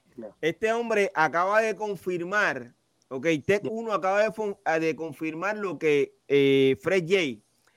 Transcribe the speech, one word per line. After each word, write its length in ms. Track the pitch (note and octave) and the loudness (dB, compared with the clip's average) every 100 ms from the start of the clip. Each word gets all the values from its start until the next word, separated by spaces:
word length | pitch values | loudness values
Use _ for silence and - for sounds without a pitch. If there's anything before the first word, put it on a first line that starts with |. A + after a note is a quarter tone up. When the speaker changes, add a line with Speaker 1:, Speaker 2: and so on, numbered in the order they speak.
| _ - | _ -16
Speaker 1:
ya. 120 | - - | -16 -6
Speaker 2:
este 320 | D#3 D#3+ A3 | -4 -2 -2
hombre 380 | A#3 A#3 G#3+ G3 | -2 0 0 0
acaba 460 | - D#3 E3 F#3 G#3+ | 2 0 2 0 2
de 160 | A3+ F#3+ | 0 -2
confirmar, 960 | G#3+ G3 F#3+ F3 F3 G#3 F#3 C3+ A#2+ _ _ _ - | -6 -6 -6 -6 -2 0 0 -2 -8 _ _ _ -12
ok, 180 | C3+ D3+ D#3+ | -4 -2 0
Tech 200 | B2+ G3+ | 0 0
Speaker 1:
Ya. 60 | D#3+ | 0
Speaker 2:
Uno 220 | A3 A3+ | -6 -4
acaba 300 | G3 F#3+ G3+ | -2 0 2
de 100 | A3 | 0
fon-, 240 | G#3+ G#3 G3 | 0 -6 -6
ah, 140 | - D#3+ | -2 0
de 180 | D#3+ D3+ | 0 -2
confirmar 640 | D#3+ C#3 D#3+ D#3+ F#3+ G#3+ | -6 -8 -8 -6 -6 -4
lo 200 | G3 D3 | -6 -2
que, 360 | D#3+ D3 C3+ _ - | 0 2 0 _ 0
eh, 520 | C#3+ C#3 C3+ C3+ C3 | 4 6 6 4 2
Fred 220 | E3 F#3+ D#3+ | 0 0 2
J 360 | G3 D#3 G#2+ _ _ _ | 0 0 -6 _ _ _